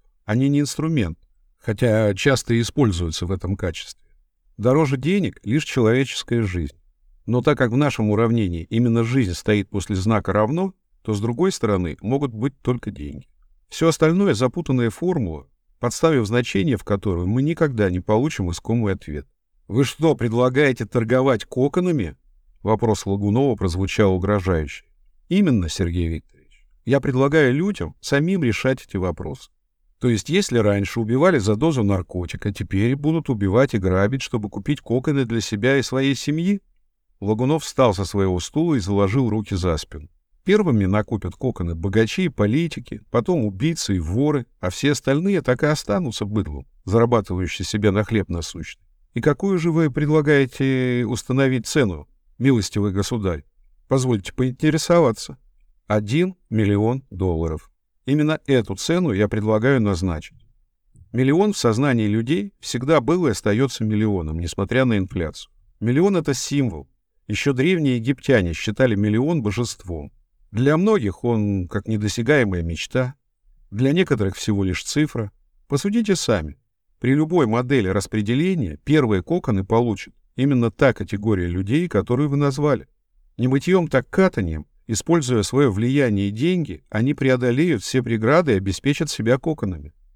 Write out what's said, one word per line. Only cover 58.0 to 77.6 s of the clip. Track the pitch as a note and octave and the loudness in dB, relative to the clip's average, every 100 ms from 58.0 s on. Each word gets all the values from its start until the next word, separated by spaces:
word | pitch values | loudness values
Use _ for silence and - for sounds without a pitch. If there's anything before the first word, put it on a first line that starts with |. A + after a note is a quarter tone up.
| - | -2
Именно | D3 D3+ D#3 - | 0 2 -2 2
эту | C3 G#2+ F#2+ | 0 2 -6
цену | - E3+ F3 | -2 0 2
я | G2 G#2 | 2 0
предлагаю | A2 G#2+ A2 A#2+ C3+ | 0 0 2 2 2
назначить. | G#2 F#2 F#2 D#2+ - - _ _ _ _ _ _ - | 2 0 -2 -4 -8 -20 _ _ _ _ _ _ -10
Миллион | A#2 C3 D#3 G#3 | 0 2 4 2
в | G3 | 2
сознании | A#2+ A2 C#3+ A#2+ G#2+ | 0 2 2 2 2
людей | G#2+ A#2 F3 G3+ - | 0 0 -2 -4 -10
всегда | - B2 B2+ D#3+ | -8 -6 2 2
был | A#2+ F3 D#3+ | 4 0 0
и | |
остается | - - G#2 C3+ - A2 | 0 0 0 0 -2 -2
миллионом, | G#2+ G#2+ G2 D#2 D#2+ | 0 0 0 -2 -4
несмотря | E2+ - G2 B2+ | -6 -4 -2 2
на | C3 G#2+ | 2 2
инфляцию. | F#2 F#2+ D#2+ - - _ _ _ | -2 -4 -6 -8 -18 _ _ _
Миллион — | G#2+ B2+ F#3+ F#3+ | -2 2 2 2
это | D#3 | -2
символ. | C3+ - C#3+ B2+ D#2+ C#2 _ _ _ _ | -4 -2 -2 -2 -4 -14 _ _ _ _
Еще | G#2 - | -4 -2
древние | B2+ D3 F#3 D3 B2 | 0 2 2 0 0
египтяне | A2+ C#3 - B2+ F2+ | -2 -4 2 2 2
считали | D#2+ - G#2 C3 G#2 | -2 -6 0 2 2
миллион | G#2 G#2+ C#3+ E3+ | 2 2 0 0
божеством. | G#2+ G#2 A#2+ - F#2 E2 C#2+ _ _ _ _ | -2 -2 -4 -8 -10 -10 -10 _ _ _ _
Для | G2+ C3 D#3 | 0 2 2
многих | G3 G#3+ G#2+ - | 2 2 0 -2
он | B2 A2+ G#2 G2 F2 | -2 0 0 -2 -2
как | G#2 G2+ | -6 -4
недосягаемая | A2 G#2 G#2+ A#2 D3+ A2 F2+ | -2 -2 -4 2 2 2 -2
мечта, | E2+ D#2+ - C3 B2+ C3 _ _ _ _ _ | -4 -6 -4 -4 -4 -6 _ _ _ _ _
для | G2+ C3 | -2 0
некоторых | D#3+ F#3 B2 G2 F#2 | 2 2 0 0 -4
всего | - G2+ F#2+ | -2 0 0
лишь | E2+ | -2
цифра. | - - D3+ B2 G#2 - _ _ _ | -4 -2 -2 -2 -8 -12 _ _ _
Посудите | C#3 G3+ A3 G#3+ F#3 | -4 0 0 0 0
сами. | - G#2+ D#2 D2 _ _ _ _ | 2 0 -2 -10 _ _ _ _
При | A#2+ | 0
любой | C#3 D#3 F3 B2 | 2 2 2 2
модели | A2+ | 2